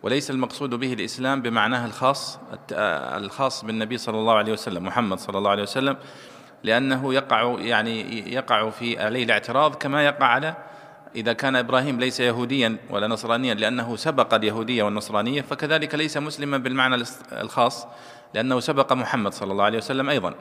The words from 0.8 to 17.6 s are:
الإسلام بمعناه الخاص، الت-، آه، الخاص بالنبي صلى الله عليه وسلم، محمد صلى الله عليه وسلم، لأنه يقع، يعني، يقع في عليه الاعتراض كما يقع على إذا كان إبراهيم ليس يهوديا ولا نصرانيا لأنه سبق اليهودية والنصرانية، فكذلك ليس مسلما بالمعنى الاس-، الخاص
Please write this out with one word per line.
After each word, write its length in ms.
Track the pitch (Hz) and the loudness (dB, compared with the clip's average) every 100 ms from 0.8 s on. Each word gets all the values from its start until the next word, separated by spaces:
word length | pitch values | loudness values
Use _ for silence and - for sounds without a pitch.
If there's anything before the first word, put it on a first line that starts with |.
| 131 | -2
الإسلام 480 | 120 104 - 131 135 | -2 -4 -2 -2 0
بمعناه 440 | 120 117 107 127 120 | 0 2 2 2 -2
الخاص، 540 | - 131 139 - - - | 0 2 2 -4 -12 -14
الت-، 200 | - - | -16 -8
آه، 440 | - 104 76 64 73 | 0 0 0 -2 -6
الخاص 480 | 101 - 135 - 110 | -6 -2 -2 -2 -6
بالنبي 320 | 110 110 123 | -4 -2 -4
صلى 200 | - 110 | -4 0
الله 160 | 110 | 4
عليه 200 | 110 107 | 4 4
وسلم، 320 | 107 - 90 92 | -2 -4 -6 -2
محمد 340 | 120 113 95 | 0 0 -2
صلى 180 | - 98 | -4 0
الله 140 | 101 | 2
عليه 120 | 101 | 2
وسلم، 340 | 101 131 139 135 - - - - - - | 0 -2 -2 -2 -10 -20 -20 -20 -20 -8
لأنه 500 | 104 117 135 131 135 | 2 2 2 0 2
يقع، 420 | 131 135 117 120 120 | 0 2 2 2 0
يعني، 720 | 113 113 110 113 95 113 98 | 2 2 2 -4 -6 -8 -4
يقع 360 | 123 131 113 110 | -6 2 2 2
في 300 | 107 120 117 | -2 -4 -2
عليه 240 | 107 123 | 0 0
الاعتراض 520 | 117 107 - 123 151 131 | 2 2 2 2 2 2
كما 300 | 143 143 147 | -2 2 2
يقع 200 | 147 131 | 4 4
على 300 | 123 156 165 - - - - - 117 | 4 0 -8 -16 -18 -20 -20 -12 -4
إذا 180 | 113 | 0
كان 220 | 113 139 131 | 0 2 2
إبراهيم 440 | 120 127 143 123 | 4 2 2 0
ليس 200 | 127 123 | 0 2
يهوديا 580 | 123 117 123 135 117 110 - | 0 2 0 2 2 0 -4
ولا 180 | 101 104 | -2 0
نصرانيا 460 | 113 113 117 131 | -2 0 0 2
لأنه 420 | 104 107 123 117 113 | 2 0 0 -4 -2
سبق 380 | 160 135 113 | -2 0 2
اليهودية 500 | 110 107 110 113 123 | 4 2 -2 -2 0
والنصرانية، 580 | 104 104 - 104 110 143 | 2 0 -2 -2 0 -4
فكذلك 540 | 139 143 151 156 151 151 | -4 -6 0 0 0 -2
ليس 220 | 156 151 | -2 -2
مسلما 400 | 151 151 143 139 | -6 -6 -2 -2
بالمعنى 380 | 127 131 127 123 | 0 2 2 2
الاس-، 380 | 120 - - | -2 -10 -12
الخاص 540 | 120 107 - | -8 -4 2